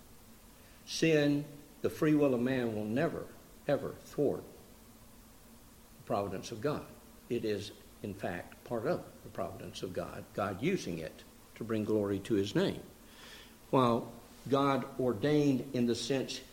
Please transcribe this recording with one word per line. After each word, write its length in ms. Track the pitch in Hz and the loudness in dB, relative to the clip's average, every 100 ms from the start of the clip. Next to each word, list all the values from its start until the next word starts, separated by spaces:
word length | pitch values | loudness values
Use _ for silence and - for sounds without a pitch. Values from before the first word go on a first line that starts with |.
| - - - - - - - - - | -20 -20 -20 -20 -20 -20 -20 -20 -10
Sin, 580 | - 165 151 147 143 147 - - - | 0 4 6 6 2 -2 -10 -20 -4
the 80 | 139 | -4
free 240 | - 156 | 2 4
will 180 | 151 143 | 6 6
of 80 | 120 | 4
man 340 | 123 131 117 | 2 2 0
will 120 | 107 107 | -2 0
never, 400 | 120 160 - - - - - - | 0 0 -2 -8 -14 -20 -8 -2
ever 220 | 139 - - - | 0 -2 -8 -8
thwart 360 | - 135 87 - - - - - - - - - - - - - - - - | 0 0 0 -6 -16 -20 -20 -20 -20 -20 -20 -20 -20 -20 -20 -20 -20 -20 -14
the 80 | - | -4
providence 440 | 113 101 92 - | -2 -2 -4 -8
of 120 | 107 | -4
God. 240 | 139 143 - - - - - | -4 -4 -6 -16 -20 -16 -6
It 160 | 117 | -2
is, 280 | 110 104 98 - - - | 0 -2 -4 -12 -20 -12
in 120 | 107 | -10
fact, 500 | 95 113 87 - - | -6 -6 -6 -8 -14
part 220 | - 117 127 | -6 -4 -2
of 180 | 180 - - | -2 -6 -16
the 60 | - | -12
providence 540 | - 85 - - - | -8 -8 -8 -12 -8
of 100 | 98 | -6
God, 320 | 85 85 - 98 | -6 -6 -8 -8
God 280 | - 110 92 | -4 -4 -2
using 360 | 147 196 - 80 | 0 -2 -2 -6
it 240 | 78 - - - - - | -8 -10 -18 -20 -18 -10
to 80 | |
bring 200 | 110 110 | -2 0
glory 340 | 107 107 101 101 | 2 2 2 0
to 140 | 98 | 2
his 200 | 104 101 | 2 2
name. 280 | 160 185 85 - - - - - - - - - | 2 2 0 -8 -18 -20 -20 -18 -18 -20 -20 0
While 400 | 139 120 117 - - - - - | 4 4 4 -2 -12 -18 -14 0
God 380 | 135 139 135 - - | 4 4 2 0 0
ordained 680 | 127 107 143 151 147 131 - | 0 2 4 4 6 4 0
in 120 | 127 120 | 0 2
the 80 | |
sense 460 | 113 - 135 117 - - | 2 0 0 -2 -6 -14